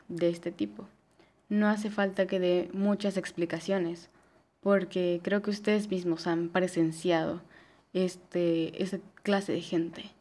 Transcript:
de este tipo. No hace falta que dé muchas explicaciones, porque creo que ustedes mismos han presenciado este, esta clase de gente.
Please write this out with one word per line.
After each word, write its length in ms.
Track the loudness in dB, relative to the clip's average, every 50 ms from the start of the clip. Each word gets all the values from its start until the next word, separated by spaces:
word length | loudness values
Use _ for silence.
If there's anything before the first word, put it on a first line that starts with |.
| _
de 220 | -8 -2 2 2 2
este 240 | 2 0 -6 -8 -4
tipo. 340 | -4 -6 -6 -6 -12 -16 -16 _ _ _ _ _ _ -20 _ _ _ _ -2
No 180 | 2 2 4
hace 220 | 4 2 0 -2 -4
falta 360 | 0 0 0 2 2 0 0
que 140 | 2 2 2
dé 300 | 4 4 4 2 2 0
muchas 460 | -2 0 2 2 2 2 0 -2 -2
explicaciones, 920 | -2 -4 -4 -4 -4 -2 -2 -2 -4 -2 -2 0 0 0 -2 -4 -8 -12 -20 _ _ _ _ _ _ _ _ _ _
porque 580 | 2 2 4 2 2 0 -2 0 0 2 0 0
creo 200 | 0 0 0 0
que 80 | 0 -2
ustedes 400 | -4 -2 0 0 2 2 0 -2
mismos 360 | -4 -2 0 0 -2 0 0
han 220 | -2 0 0 0
presenciado 920 | 0 0 0 0 0 2 2 0 0 0 -2 0 2 2 2 2 0 -4 -6 -10 -16 -20 -20 -20 -20 _ _ _ _
este, 920 | -2 0 0 0 -2 -6 -12 -4 -2 0 2 2 2 2 0 -2 -4 -4
esta 180 | -4 -4 -4 -8 -10 -12 -16 -6 -2
clase 280 | 0 0 0 0 0
de 80 | -2 -2
gente. 440 | -2 -2 0 0 0 -2 -6 -12 -16 -16 -18 _